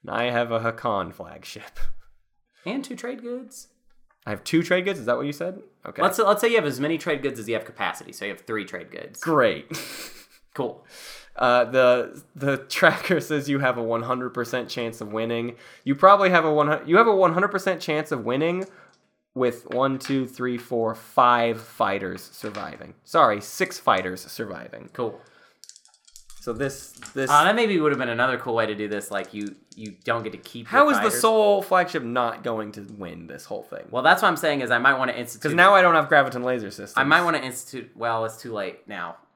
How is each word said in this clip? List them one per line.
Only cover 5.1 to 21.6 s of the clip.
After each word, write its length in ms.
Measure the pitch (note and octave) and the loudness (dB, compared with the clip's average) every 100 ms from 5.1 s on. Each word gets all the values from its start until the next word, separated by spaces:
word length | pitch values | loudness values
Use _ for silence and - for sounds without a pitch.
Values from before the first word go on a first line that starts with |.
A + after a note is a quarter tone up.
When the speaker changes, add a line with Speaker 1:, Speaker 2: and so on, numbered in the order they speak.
| A#2+ | -2
Speaker 1:
what 100 | C#3 | -4
you 60 | |
said? 300 | C#3+ E3+ G3 - _ - | -6 -8 -10 -20 _ -16
Okay. 160 | - | -2
Speaker 2:
Let's, 180 | F#3 F3+ | -2 2
let's 220 | G3+ G#3 | 2 4
say 80 | A3+ | 4
you 60 | A3+ | 2
have 80 | D3 | 0
as 140 | B2 | -2
many 160 | D3 E3 | -4 -4
trade 240 | - D3 | -4 -4
goods 180 | C#3 A#2 | -4 -6
as 80 | G#2+ | -6
you 60 | |
have 100 | A2 - | -6 -6
capacity, 460 | - F#2+ - - | -6 -6 -6 -14
so 140 | - G2+ | -10 -10
you 60 | |
have 100 | G2 | -10
three 240 | - A2 F#2 | -8 -8 -6
trade 260 | F2 - | -12 -14
goods. 280 | - - - | -16 -16 -10
Speaker 1:
Great. 460 | E3 D3+ A#2 D2+ - | 0 4 4 2 -8
<laughs> 400 | - - - - - - _ _ | -12 -12 -14 -16 -18 -20 _ _
Speaker 2:
Cool. 300 | - B2 - _ - - - - - | -8 -8 -8 _ -20 -20 -20 -18 -2
Speaker 1:
Uh, 300 | B2+ B2 A#2 | 2 4 4
the, 580 | B2+ B2 B2 - - - - | 4 4 4 0 -10 -20 -6
the 220 | C#3 C3+ | -2 -2
tracker 640 | - - E3+ D#3 - E3+ | -4 4 4 4 0 -2
<laughs> 20 | |
says 260 | - D3+ C3+ | 0 -4 -2
you 120 | C#3 | 0
have 180 | C3+ A#2+ | 0 -2
a 60 | |
one 180 | A2+ A#2 | -2 -4
hundred 300 | A#2 B2+ B2+ | -2 -4 -4
percent 380 | B2 A#2 B2+ A#2 | -6 -4 -6 -6
chance 320 | - A#2 A2+ | -8 -8 -8
of 120 | G#2+ | -8
winning. 420 | A2 A2+ A#2 A#2 A#2+ - - | -6 -4 -4 -6 -10 -20 -12
You 100 | - | -4
probably 380 | C#3 F#3+ G3+ F#3+ | 6 8 8 8
have 140 | F3+ D#3+ | 4 4
a 60 | |
one 160 | D3+ D3 | 2 2
hu-, 120 | D3+ - | 0 2
you 100 | F3+ | 4
have 80 | A3+ | 6
a 100 | G3 | 6
one 180 | F3+ | 4
hundred 160 | E3 G3+ | 4 0
percent 300 | G3+ F#3+ F3 | 0 -2 -4
chance 320 | - D3+ D#3 | -2 -4 -2
of 140 | C#3 A2 | -4 -2
winning 400 | B2+ D#3+ F3+ F#3+ - - _ _ _ _ B2+ | 0 0 0 -6 -14 -20 _ _ _ _ -2
with 340 | B2 A#2+ - | 0 -2 -6
one, 280 | A#2+ C3+ C3 | 0 0 -2
two, 260 | C3+ C3+ B2+ | -2 -2 -2
three, 320 | - B2+ A#2+ | -4 -4 -4
four, 380 | A#2+ A#2+ A2+ A2 | -4 -2 -2 -4
five 680 | - - B2 A#2+ A#2 A2 | -4 4 6 6 2 -2